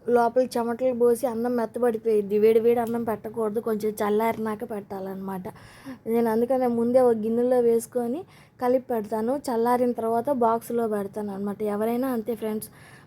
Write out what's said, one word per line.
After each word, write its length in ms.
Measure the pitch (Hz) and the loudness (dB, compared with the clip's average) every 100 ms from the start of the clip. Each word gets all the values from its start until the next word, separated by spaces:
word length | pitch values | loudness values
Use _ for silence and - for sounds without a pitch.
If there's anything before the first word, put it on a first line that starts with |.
| - | 0
లోపల 380 | 240 233 247 | 2 4 2
చెమటలు 500 | 254 240 233 233 254 240 | 0 -2 -4 -2 -2 2
పోసి 300 | 240 233 262 | 2 2 0
అన్నం 260 | 226 247 247 | -2 -2 -2
మెత్తబడిపోయిద్ది. 800 | 226 233 247 220 226 214 202 208 | -4 -2 -2 0 0 0 2 4
వేడి 200 | 220 226 | 6 6
వేడి 200 | 233 240 | 6 4
అన్నం 240 | 226 233 | 0 -2
పెట్టకూడదు, 560 | 233 208 220 220 220 214 | -4 -6 -6 -4 -2 -2
కొంచెం 320 | 226 214 214 | -2 -2 -2
చల్లారినాక 720 | 208 208 208 226 226 220 214 | -2 0 2 0 -2 -4 -6
పెట్టాలన్నమాట. 840 | 240 208 202 196 190 190 190 190 185 - - - 269 247 - | -8 -10 -10 -10 -8 -8 -8 -8 -10 -14 -20 -20 -18 -10 -2
నేను 240 | 233 233 | 0 2
అందుకనే 380 | 220 240 262 254 | 2 2 2 2
ముందే 320 | 233 240 254 | 2 4 6
ఒక 180 | 247 226 | 6 4
గిన్నెలో 420 | 208 233 247 254 | 0 0 2 4
వేసుకొని 600 | 233 233 233 247 233 285 392 - - - | 4 2 0 -4 -4 -6 -10 -20 -20 -4
కలిపి 280 | 247 262 254 | 0 0 0
పెడతాను. 460 | 233 208 220 220 285 | -4 -4 -2 -2 -4
చల్లారిన 540 | 277 226 233 247 247 | -2 0 2 2 2
తర్వాత 380 | 233 226 233 233 269 | 0 -2 0 0 2
బాక్స్‌లో 480 | 226 226 - 233 226 | 2 0 -2 -4 -2
పెడతాను 440 | 208 196 214 208 | -2 -4 -6 -8
అనమాట. 260 | 190 202 202 | -6 -6 -4
ఎవరైనా 440 | 214 202 220 240 269 | -4 -2 0 0 -2
అంతే 260 | 240 214 220 | -2 -4 -6
ఫ్రెండ్స్, 340 | 220 214 - - - - | -4 -6 -8 -16 -20 -20